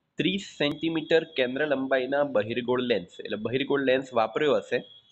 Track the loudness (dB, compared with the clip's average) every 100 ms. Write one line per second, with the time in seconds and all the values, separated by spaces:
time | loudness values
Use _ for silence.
0 | _ -4 -2 -2 -6 -2 -2 -2 -4 -4
1 | 2 2 2 -2 0 0 0 0 2 0
2 | 2 0 2 0 0 -2 0 0 2 0
3 | -2 -12 -8 -6 -2 -2 0 0 2 2
4 | 2 0 0 2 2 2 0 -4 -4 -20
5 | _